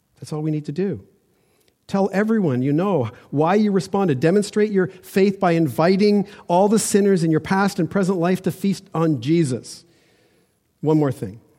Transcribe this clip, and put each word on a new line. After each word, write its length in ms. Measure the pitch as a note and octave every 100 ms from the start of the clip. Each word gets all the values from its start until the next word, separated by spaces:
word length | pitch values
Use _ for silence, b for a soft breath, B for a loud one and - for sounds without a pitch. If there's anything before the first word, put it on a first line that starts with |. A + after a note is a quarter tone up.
| _ _
That's 160 | -
all 100 | D3+
we 100 | D#3
need 140 | D3+ D3
to 60 |
do. 340 | D3 G3 A#2+ - _ _ _ _ _ _ _ -
Tell 240 | G3 G3
everyone 480 | F#3 G#3+ A3+ F3+ B2
you 100 | C3
know 400 | D3 G3 F3 A2+ B B
why 260 | C#3 D#3+ G3+
you 160 | G#3+
responded. 500 | G3 - G3 F#3+ C3
Demonstrate 500 | D#3+ G3 G3 - G#3
your 160 | G3+ F3+
faith 520 | - - - G3 G3
by 120 | F#3
inviting 760 | E3 D#3+ A#2+ E3 F#3+ G#3 G#3 F#3+ B -
all 220 | F3 G3+
the 100 | G#3+
sinners 440 | - G3+ G3+ F#3+
in 80 | E3
your 80 | D#3
past 360 | D3+ F#3+ G3+ -
and 140 | D#3+
present 260 | G3+ F#3 F#3+
life 240 | E3+ F#3
to 80 | -
feast 340 | - G3 F3+ -
on 280 | D#3+ E3 C#3+
Jesus. 600 | A#2+ E3 D3+ B2 - - _ b b b b b b b _ _
One 180 | D3 D#3
more 140 | C#3+
thing. 300 | B2 G2+ A2 _